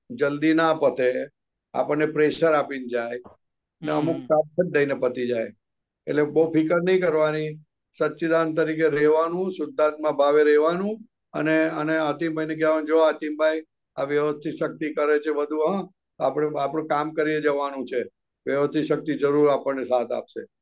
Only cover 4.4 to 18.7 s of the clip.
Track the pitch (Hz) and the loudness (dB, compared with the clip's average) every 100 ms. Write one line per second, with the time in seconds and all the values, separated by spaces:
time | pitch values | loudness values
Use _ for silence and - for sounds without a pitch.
4.4 | 151 - 180 143 143 131 127 127 120 117 | 0 -2 0 0 0 0 -2 -2 -4 -4
5.4 | 107 - _ _ _ _ - 147 147 151 | -4 -10 _ _ _ _ -4 -2 0 2
6.4 | 160 160 156 175 175 190 180 156 156 156 | 2 2 2 2 2 2 2 2 0 0
7.4 | 156 156 - _ _ - 156 156 165 165 | -6 -10 -18 _ _ -4 -4 -2 0 2
8.4 | 160 160 156 156 160 143 151 156 165 175 | 2 0 -2 2 0 4 4 4 2 -2
9.4 | 190 180 147 131 151 151 151 139 143 147 | -4 -4 -6 0 0 2 -2 2 4 6
10.4 | 151 147 156 180 202 226 - _ _ 151 | 6 6 4 0 -4 -6 -12 _ _ -4
11.4 | 156 160 160 160 151 160 151 143 165 156 | 0 2 2 -2 -2 0 0 -2 -4 -4
12.4 | 156 156 156 156 151 160 156 151 156 151 | -6 0 2 2 2 4 4 2 -4 0
13.4 | 156 160 160 _ _ - 139 147 151 147 | 0 0 -6 _ _ -8 -2 0 0 -2
14.4 | 160 147 151 - 151 151 147 151 156 147 | -6 -6 -6 -4 -6 -2 2 2 0 -2
15.4 | 147 156 156 196 170 _ _ - 135 147 | -2 -2 0 -2 -6 _ _ -4 -2 0
16.4 | 151 147 139 156 156 147 151 156 151 156 | -2 -2 -4 -4 -2 -2 -2 -2 0 0
17.4 | 147 143 143 139 127 127 107 - _ _ | 0 0 -2 -6 -6 -6 -6 -12 _ _
18.4 | 131 139 143 | -4 -2 0